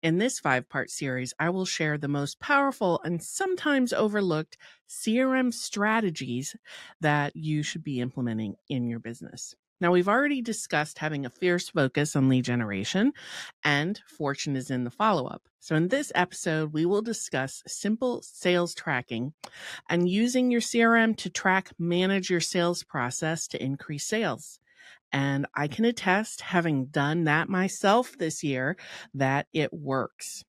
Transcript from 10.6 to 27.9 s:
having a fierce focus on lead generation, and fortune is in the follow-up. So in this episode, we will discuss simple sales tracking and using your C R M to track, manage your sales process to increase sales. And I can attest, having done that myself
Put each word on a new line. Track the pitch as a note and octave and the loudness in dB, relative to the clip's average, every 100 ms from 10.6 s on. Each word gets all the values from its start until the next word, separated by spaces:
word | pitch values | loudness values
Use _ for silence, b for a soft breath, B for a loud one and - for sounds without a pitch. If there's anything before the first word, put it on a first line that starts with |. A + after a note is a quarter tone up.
| - D#3 D#3 - | -2 0 -2 -4
having | D#3 D3 C3 | -4 -2 -6
a | |
fierce | _ F3+ F3 - | _ 2 2 0
focus | E3 C3+ - D3 D3 | 0 2 2 0 4
on | C3 | 4
lead | C3 B2 | 4 2
generation, | A#2+ A2 G2 G2+ - A#3+ - B B B B | 0 -2 -4 -2 2 2 0 B B B B
and | D3 C#3+ D#3+ G#3 _ | 0 2 0 -6 _
fortune | - C#3+ C#3 E3 C3+ | -6 -4 -2 -2 -4
is | B2+ | -2
in | B2+ | -2
the | A#2+ | -4
follow-up. | - A3 F3+ B2+ - _ _ | 0 2 2 -2 -10 _ _
So | - D#3 | 0 2
in | F3 | 4
this | C4 D4 | 2 0
episode, | - F3+ - - D#3 D#3 | 0 0 -2 -2 -2 -2
we | D3+ E3+ | 0 2
will | G3+ | 2
discuss | A3 A3 - C#3 F3 - - | 0 -6 -4 -4 -4 -8 -12
simple | - G3+ A3 B3+ A#3+ | -6 -2 0 0 -2
sales | - - F#3 F3+ F3 - | -8 -4 2 2 2 -4
tracking | - C3 - A#2 B2+ - B B B B B | -4 -4 -2 -4 -4 -8 B B B B B
and | E3+ F3 | 2 2
using | G3 A#3+ B3+ B3+ | 2 2 2 2
your | A#3+ | 2
C | - A#3 | 2 4
R | A#3 A#3 | 6 6
M | A3+ A3 | 4 2
to | F#3+ | -4
track, | - G3 F#3+ F#3+ - | 0 2 2 0 -4
manage | E3+ F3 F#3 G3 F#3 | 0 2 2 2 2
your | F3 | 0
sales | D#3+ F#3 E3+ F3 | 0 2 2 0
process | - D3 B2 - D#3+ E3 - | -4 -4 -2 -2 -4 -4 -6
to | - | -6
increase | C3 C#3 - D3 - | -4 -6 -8 -8 -4
sales. | G#3+ G3+ A#2+ - - B B B B _ | -2 0 -4 -8 -20 B B B B _
And | C#3 C#3 C#3 C#3 - | 0 0 0 -2 -2
I | D3 | -4
can | D3 A3+ | 2 0
attest, | A#3 - F#3+ A3 - | 2 2 2 0 -10
having | - F#3 E3 C#3+ C3 | -2 0 2 0 0
done | D3 C#3+ D#3+ | 0 0 2
that | D#3 D3+ E3 | 2 2 2
myself | F#3 F#3+ - G3+ | 0 0 2 4